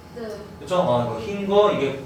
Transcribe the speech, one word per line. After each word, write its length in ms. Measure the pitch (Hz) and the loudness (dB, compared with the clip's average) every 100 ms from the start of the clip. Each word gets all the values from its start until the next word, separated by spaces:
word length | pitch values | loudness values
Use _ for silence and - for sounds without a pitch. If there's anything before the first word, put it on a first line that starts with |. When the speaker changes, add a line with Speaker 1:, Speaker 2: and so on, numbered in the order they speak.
| - 240 | -18 -14
Speaker 1:
네. 60 | 220 - - - | -12 -12 -14 -12
Speaker 2:
그쵸? 160 | - 180 | -2 0
어, 260 | 123 120 | 2 2
이거 160 | 117 113 | 0 -4
흰 260 | - 202 196 | -6 -6 2
거, 240 | 202 202 | 4 6
이게 280 | 135 139 - | 4 -2 -4